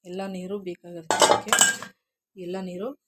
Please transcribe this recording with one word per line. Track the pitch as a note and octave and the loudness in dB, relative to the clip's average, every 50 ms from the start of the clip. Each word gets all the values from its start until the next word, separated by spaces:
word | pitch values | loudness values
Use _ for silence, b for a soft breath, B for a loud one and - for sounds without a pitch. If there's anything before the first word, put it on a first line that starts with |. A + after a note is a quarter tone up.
| _ | _
ಎಲ್ಲ | F3+ F3+ F#3+ G3 G3 F#3+ | -10 -8 -6 -6 -6 -6
ನೀರು | F#3 F3+ F#3 G3+ G#3 F#3+ | -8 -6 -6 -6 -6 -6
ಬೇಕಾಗುತ್ತೆ | F3+ F3 - _ F3 F3 E3+ D#3+ D#3+ - - - - | -8 -10 -10 _ -14 -14 -14 -6 -4 4 4 6 6
ಇದಕ್ಕೆ, | - - - - - - - - - - - - - _ _ _ _ _ _ _ _ | 6 2 2 2 6 6 6 6 4 -2 -8 -16 -18 _ _ _ _ _ _ _ _
ಎಲ್ಲ | G3 F3+ F3 F3+ F#3+ F#3+ F3+ | -12 -8 -6 -6 -6 -6 -6
ನೀರು | F3+ F3+ G3 B3+ C#4+ _ _ | -8 -6 -8 -8 -10 _ _